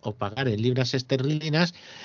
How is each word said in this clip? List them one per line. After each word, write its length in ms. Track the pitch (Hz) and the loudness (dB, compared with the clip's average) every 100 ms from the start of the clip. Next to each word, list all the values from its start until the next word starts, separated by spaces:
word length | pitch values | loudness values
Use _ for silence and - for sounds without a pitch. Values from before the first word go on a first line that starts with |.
o 120 | 113 104 | -8 -4
pagar 320 | 101 110 131 | -4 -2 -2
en 120 | 107 | 0
libras 320 | 120 123 127 | 2 2 0
esterlinas, 800 | 135 131 135 139 151 156 151 175 - - - | 0 -2 -2 0 -2 0 2 2 0 -18 -18